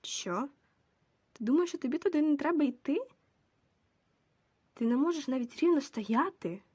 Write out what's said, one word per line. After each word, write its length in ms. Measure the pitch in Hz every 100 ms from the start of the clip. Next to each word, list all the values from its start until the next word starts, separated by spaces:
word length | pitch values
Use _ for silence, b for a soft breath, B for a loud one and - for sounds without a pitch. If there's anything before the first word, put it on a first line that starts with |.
Що? 480 | - - 190 180 277 _ _ _ _ _ _ _ _
Ти 120 | - 220
думаєш, 240 | 294 349
що 80 | -
тобі 200 | 247 294
туди 240 | 392 311
не 160 | 311 285
треба 260 | 294 339
йти? 440 | 285 - - 330 523 _ _ _ _ _ _ _ _ _ _ _ _ _ _ _ _
Ти 120 | - 233
не 120 | 247
можеш 300 | 320 330 277
навіть 320 | 262 240 -
рівно 220 | 339 320
стояти. 800 | 277 233 202 226 359 - 170 190 _